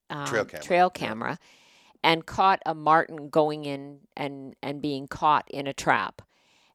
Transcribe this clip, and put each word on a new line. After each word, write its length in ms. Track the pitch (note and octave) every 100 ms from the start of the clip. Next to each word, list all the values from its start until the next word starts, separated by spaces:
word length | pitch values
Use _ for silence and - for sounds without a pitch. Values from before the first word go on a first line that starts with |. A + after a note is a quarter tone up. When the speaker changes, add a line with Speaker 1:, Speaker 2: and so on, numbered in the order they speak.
| -
Speaker 1:
um, 180 | D3+ C#3
Speaker 2:
Trail 180 | A2+ F#2
camera. 180 | D#2+ -
Speaker 1:
trail 260 | F3 F3+
Speaker 2:
Yeah. 140 | - A#2+
Speaker 1:
camera 320 | - - - _ _ _ _ _ _
and 220 | D#3 E3 -
caught 340 | - F#3+ F#3+ -
a 80 | D#3
marten 540 | D3+ D#3+ - D#3 C#3+
going 340 | D#3+ D3+ D3+ D3
in 340 | C#3 C#3 C#3+ _ -
and, 380 | C#3+ C#3 C3+ -
and 200 | C#3 C#3+
being 260 | D3 C3+ C#3
caught 420 | - D#3 C#3+ -
in 160 | C#3 C#3
a 60 |
trap. 480 | - D3+ A#2 G2 - - _ _ _ _